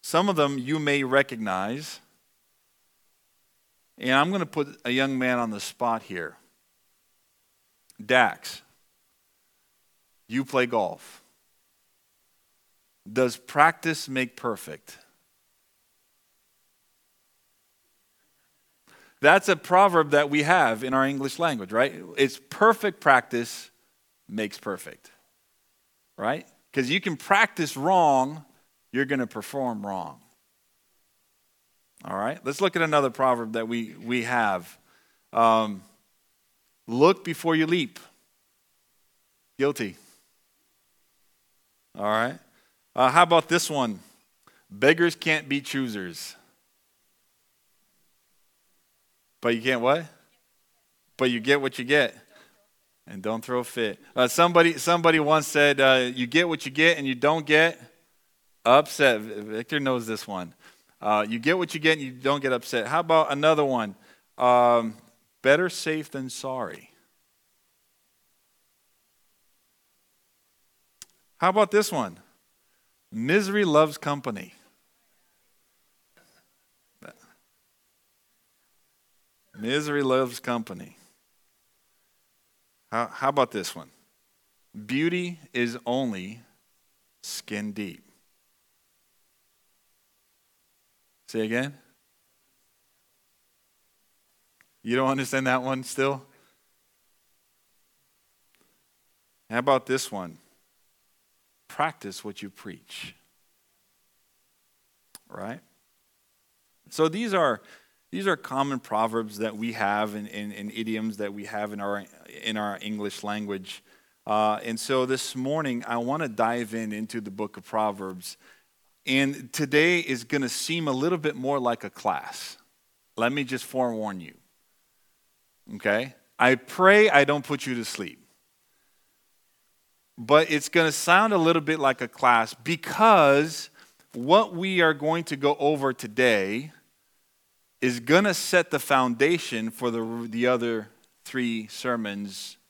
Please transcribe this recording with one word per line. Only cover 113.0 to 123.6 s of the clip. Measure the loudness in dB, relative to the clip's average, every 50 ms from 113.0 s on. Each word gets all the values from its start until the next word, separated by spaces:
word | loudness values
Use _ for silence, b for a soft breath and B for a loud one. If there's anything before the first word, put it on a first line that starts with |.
| -6 -6 -8 -8
language. | -8 -8 -6 -6 -6 -6 -6 -8 -8 -12 -16 -18 b b b b b b b b _
Uh, | -2 0 2 2 2 0 -2 -4
and | -6 -8 -6
so | -4 -2 0 0 0
this | 0 -2 -4 -4 -6 -8
morning, | -6 -4 -4 -4 -4 -2 -4 -4 -6 -6
I | -6 -6 -4
wanna | -4 -4 -4 -4 -4 -4
dive | -2 -2 0 0 0 -2 -4 -6 -6
in | -8 -6 -6 -6
into | -8 -8 -8 -8 -10
the | -10 -10
book | -8 -8 -10 -10 -10 -14
of | -12
Proverbs. | -6 -2 0 0 0 -2 -4 -8 -10 -12 -12 -14 -16 -18 b b b b b b b b b _ _ _ _ _
And | -2 0 0 0 0 -2 -6 -12 -10
today | -6 -4 -2 2 4 4 4 4 2 0
is | -2 -4 -6 -6 -6
gonna | -4 -4 -4 -2 -4
seem | -6 -6 -6 -4 -4 -4 -2 -2
a | -2
little | -2 0 -2 -2 -2
bit | -2 -4 -6
more | -4 -4 -2 -2 0
like | 0 -2 -2 -4 -6
a | -12
class. | -12 -6 -4 -4 -4 -4 -6 -10 -14 -14 -14 -16 -16 -20 _ _ _ _ _ _ _ _ _ _ _ -2
Let | -2 -2 -2
me | -2 -4
just | -4 -6 -8